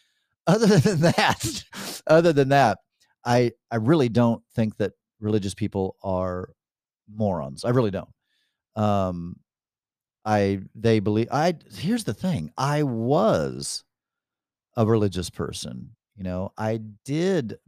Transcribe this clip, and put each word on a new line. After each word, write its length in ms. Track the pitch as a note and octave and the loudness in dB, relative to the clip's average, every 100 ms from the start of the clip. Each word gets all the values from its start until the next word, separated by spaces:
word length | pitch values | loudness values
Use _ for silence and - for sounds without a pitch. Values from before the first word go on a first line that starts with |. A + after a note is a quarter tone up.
| _ _ _ _ - | _ _ _ _ 0
<laughs> 20 | |
other 300 | G#3 A3 G3+ | 2 4 4
than 220 | G3 F3 | 4 4
that, 640 | E3+ - F3+ - E4 C4+ - - - - - | 2 2 2 0 -4 -8 -12 -14 -14 -8 4
other 260 | D#3+ E3+ | 4 6
than 180 | C#3+ C3+ | 4 4
that, 280 | C#3 B2 G2 _ _ _ _ | 6 4 2 _ _ _ _
I, 280 | A#2+ A#2+ A#2+ - - | 0 2 2 -2 -6
I 60 | A#2 | -2
really 320 | A2 E3 B2 | 2 2 4
don't 340 | A2+ A#2+ A2+ _ | 2 2 2 _
think 220 | - A2 - | -4 -4 -2
that 160 | G2 - _ - | -4 -6 _ -8
religious 360 | G#2+ G#2+ G2 | -2 0 -2
people 420 | - G2 G2 F#2+ - | -4 -6 -4 -6 -6
are 480 | G2 F#2 F#2 F2+ F#2 _ _ _ _ _ _ | -6 -4 -4 -6 -10 _ _ _ _ _ _
morons. 560 | G#2+ G#2+ F2 C#2 C2+ | -4 -2 -2 -6 -8
I 60 | - | -2
really 200 | B2 A2 | 0 0
don't. 180 | F#2 - _ _ _ _ _ _ G#2+ | -2 -10 _ _ _ _ _ _ -2
Um, 600 | G#2+ G2+ F#2 F2 E2+ - _ _ _ _ _ _ _ _ | 0 0 -2 -4 -10 -14 _ _ _ _ _ _ _ _
I, 360 | G#2+ G#2+ G2 G2 G2 | -2 2 2 0 -6
they 260 | - A#2 A2 | -4 2 2
believe, 280 | G#2 G#2+ A#2 | 2 0 0
I, 220 | C3+ E3+ E3 - - | 0 0 -2 -8 -8
here's 280 | D3+ A#3+ | -4 -2
the 100 | G#3 | -4
thing. 380 | - F#3 C3 D#2 - | -6 -4 -4 -6 -4
I 280 | C3+ D3 | -2 0
was 960 | C#3+ A2+ A#2 D3+ A3 G#2 C#2 B1+ C#2 - - _ _ _ _ _ _ _ _ - | -2 -2 0 2 2 2 0 -6 -10 -10 -14 _ _ _ _ _ _ _ _ -2
a 100 | A2 | 2
religious 440 | A2+ G#2 F2+ F2 | 2 2 -2 -8
person, 640 | - D#2 - - B1+ - A2+ _ - | -8 -10 -8 -12 -14 -16 _ _ -14
you 60 | |
know, 300 | F#2 F#2 G#2 - | -10 -8 -8 -8
I 240 | A2 A2 A2 G#2 | -6 -6 -8 -16
did 520 | - D3 F#3 F#3 A2+ G2+ | -8 -4 -2 -2 -4 -10